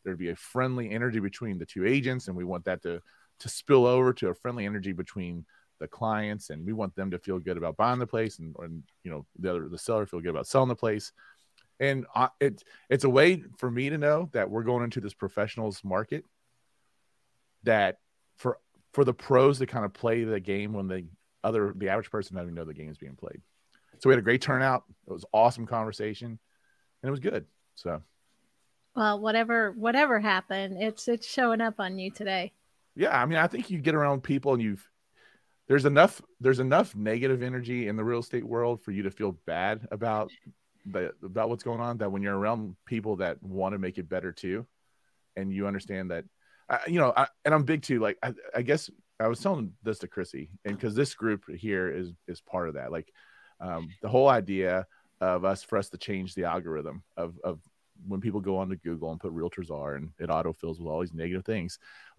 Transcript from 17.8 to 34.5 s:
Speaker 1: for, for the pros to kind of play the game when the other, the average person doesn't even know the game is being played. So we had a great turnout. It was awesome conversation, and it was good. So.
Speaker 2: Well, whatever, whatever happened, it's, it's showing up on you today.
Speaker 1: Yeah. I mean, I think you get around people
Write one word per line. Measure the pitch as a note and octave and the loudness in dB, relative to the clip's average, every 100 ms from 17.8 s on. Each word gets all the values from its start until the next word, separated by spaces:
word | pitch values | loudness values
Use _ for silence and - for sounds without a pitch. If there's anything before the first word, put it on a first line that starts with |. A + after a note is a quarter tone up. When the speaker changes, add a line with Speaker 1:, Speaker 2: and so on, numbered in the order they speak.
| F#2+ - _ _ _ - | 4 0 _ _ _ -6
Speaker 1:
for, | B2+ - _ _ _ | -4 -4 _ _ _
for | - | 4
the | C3 | 4
pros | B2 - B2+ C#3 B2+ | 2 4 8 8 6
to | B2+ | 0
kind | A#2+ G2+ | -2 -4
of | |
play | - A#2 A#2 | -2 0 0
the | A2+ G#2 | 0 -2
game | F#2 G2 G#2 | -2 -2 -2
when | G#2+ F#2+ | -4 -4
the | F#2 E2 - _ _ | -6 -8 -16 _ _
other, | A2 A2+ G2+ F#2+ | -2 0 0 -2
the | F#2+ | -2
average | G#2 G#2+ | -2 -2
person | G#2+ F#2+ F#2 | -6 -6 -8
doesn't | F2 | -8
even | E2+ | -8
know | D#2+ | -10
the | |
game | D2+ D#2 | -12 -14
is | D2 | -14
being | C#2 C2+ | -18 -14
played. | - - - _ _ _ _ - | -14 -14 -18 _ _ _ _ 2
So | C3 | 6
we | |
had | B2+ | 8
a | |
great | G#2 B2+ | 6 2
turnout. | - C3 C3+ B2+ - - - | 2 2 2 0 -4 -20 -12
It | |
was | F2 - | -12 0
awesome | G#2+ A#2 A#2+ A2 | 6 6 4 -2
conversation, | A#2 A2 G#2 G#2+ G#2 A#2+ A2+ _ _ _ _ _ _ | -4 -4 -4 -6 -6 -10 -14 _ _ _ _ _ _
and | C3 | -6
it | |
was | C#3 | -4
good. | E3 D3+ D#2 _ _ - | -2 -4 -6 _ _ -12
So. | F2 D#2 - _ _ _ _ _ _ _ _ - | -8 -8 -10 _ _ _ _ _ _ _ _ 0
Speaker 2:
Well, | G#3+ G#3 | 2 2
whatever, | G#3+ A3+ A3+ A#3 G#3+ | 2 2 2 2 2
whatever | A3 A3+ B3+ D4 A3 | 0 0 4 4 4
happened, | G#3+ F#3 - F#3+ G3 F#3+ | 4 2 0 -4 -4 -2
it's, | A3 G#3+ - | -4 -2 -2
it's | A#3 - | -2 -2
showing | - B3 A3+ | 2 2 4
up | A3+ G#3+ | 0 -2
on | F#3+ F#3+ | -4 -4
you | F#3 | -8
today. | - G3 F#3+ F#3 - _ _ _ - | -6 -4 -2 -4 -10 _ _ _ -2
Speaker 1:
Yeah. | G3+ B2 | 2 4
I | C3 | 4
mean, | E3 | 4
I | E3+ | 4
think | - - | 2 -4
you | F3 | -2
get | C#3 | 2
around | D#3+ C#3+ C#3 | 4 4 2
people | - C#3 C#3 | 0 0 2